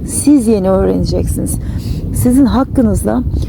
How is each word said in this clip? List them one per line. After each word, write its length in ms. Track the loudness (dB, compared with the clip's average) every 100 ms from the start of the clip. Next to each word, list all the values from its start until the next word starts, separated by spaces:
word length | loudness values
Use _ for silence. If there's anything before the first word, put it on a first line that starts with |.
| -8
siz 400 | -2 2 4 4
yeni 240 | 2 2
öğreneceksiniz. 880 | 2 2 0 0 -2 -2 -2 -4 -4 -6 -6 -4 -6 -4
Sizin 300 | 0 2 4
hakkınızda, 800 | 4 2 0 0 2 0 0 -2 -2 -2